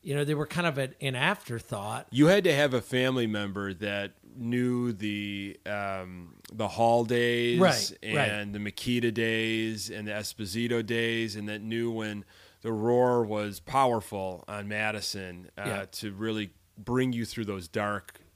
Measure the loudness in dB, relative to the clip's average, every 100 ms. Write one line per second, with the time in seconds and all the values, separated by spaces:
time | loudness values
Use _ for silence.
0 | -2 -2 0 0 0 0 0 0 -4 -4
1 | -4 0 0 0 -4 -8 -6 -6 -4 -6
2 | -2 6 8 8 6 4 4 4 2 2
3 | 4 4 2 0 -2 -4 -4 -4 -4 -4
4 | -6 -10 -20 -8 -2 2 2 2 0 -2
5 | -4 -2 -4 -6 -8 -10 -8 -4 -4 -4
6 | -8 -12 -16 -18 -16 -4 -4 4 6 6
7 | 4 2 4 2 2 6 6 4 -2 -6
8 | -2 0 0 -2 -4 -4 -6 -4 0 2
9 | 2 2 0 0 0 0 -2 -4 -8 -8
10 | -6 -6 -6 -8 -6 -2 0 0 0 0
11 | 0 0 -2 -4 -8 -8 -4 -2 -2 -2
12 | -4 -6 -10 -20 -20 _ -4 0 4 6
13 | 6 4 2 -2 -4 -8 -2 2 4 2
14 | -2 -6 -6 -8 -10 -10 -6 -2 -2 -2
15 | -6 -6 -10 -12 -16 -8 -6 -6 -8 -8
16 | -8 -4 -4 -2 -4 _ _ -14 -2 0
17 | 2 0 -4 -4 -6 -6 -6 -2 -2 -4
18 | -8 -20 -20